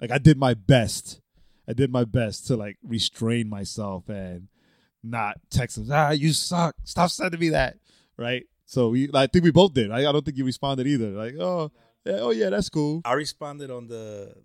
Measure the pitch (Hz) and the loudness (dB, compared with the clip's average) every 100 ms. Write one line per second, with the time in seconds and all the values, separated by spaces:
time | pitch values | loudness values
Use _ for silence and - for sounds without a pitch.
0 | 123 131 147 143 131 113 92 131 107 - | -2 6 6 8 4 2 4 4 4 -4
1 | - - _ _ _ _ - 117 135 127 | -12 -18 _ _ _ _ -8 -2 0 0
2 | 117 123 110 101 - 120 104 98 - 113 | 0 -2 -2 -6 -6 -6 -6 -12 -6 -4
3 | - - 113 120 110 101 98 - 101 95 | -4 -4 -2 -2 -2 -6 -10 -8 -6 -8
4 | - 101 92 87 98 _ _ _ _ _ | -10 -10 -10 -12 -16 _ _ _ _ _
5 | 113 117 104 98 - - 123 - 107 147 | -10 -6 -6 -8 -2 -2 -2 -6 -2 2
6 | 147 151 156 147 - 175 165 - - - | 2 4 2 2 0 0 0 -2 -6 0
7 | 175 - 185 165 170 151 127 - _ _ | 2 2 -4 -2 0 2 0 -4 _ _
8 | _ - 120 123 - _ _ 131 120 120 | _ -8 -4 -4 -6 _ _ 0 2 2
9 | 139 135 135 180 165 143 190 131 104 117 | 2 2 4 4 6 8 6 4 -2 0
10 | 147 147 147 131 127 120 139 131 127 143 | 0 0 -2 -4 -4 -2 -4 -2 0 0
11 | 110 98 113 147 180 180 151 _ _ _ | -2 -6 -8 -6 -4 -4 -6 _ _ _
12 | - 196 240 226 202 202 190 156 147 160 | -6 -2 0 0 0 0 -2 -2 -2 -2
13 | 139 135 147 - 147 143 139 123 117 113 | -2 -2 -2 -10 -14 -12 -12 -12 -12 -12
14 | 110 104 98 - | -12 -12 -16 -20